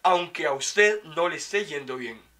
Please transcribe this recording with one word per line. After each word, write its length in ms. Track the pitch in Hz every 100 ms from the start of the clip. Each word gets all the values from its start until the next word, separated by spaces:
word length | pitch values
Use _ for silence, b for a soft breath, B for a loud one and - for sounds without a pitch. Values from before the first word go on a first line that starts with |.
aunque 460 | 185 180 170 - 151
a 60 |
usted 500 | 135 - 202 208 214
no 260 | 160 156 175
le 60 | 156
esté 300 | - 202 185
yendo 320 | 147 131 127
bien. 220 | 120 110 _